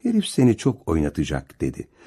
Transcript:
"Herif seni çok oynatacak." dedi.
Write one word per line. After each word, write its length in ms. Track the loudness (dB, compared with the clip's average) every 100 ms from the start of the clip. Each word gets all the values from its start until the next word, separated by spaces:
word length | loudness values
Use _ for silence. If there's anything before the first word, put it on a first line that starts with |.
"Herif 220 | 0 0 0
seni 320 | 2 4 4
çok 300 | -2 -4 -2
oynatacak." 720 | -2 -2 -4 -4 -4 -8 -8
dedi. 260 | -8 -6 -16 _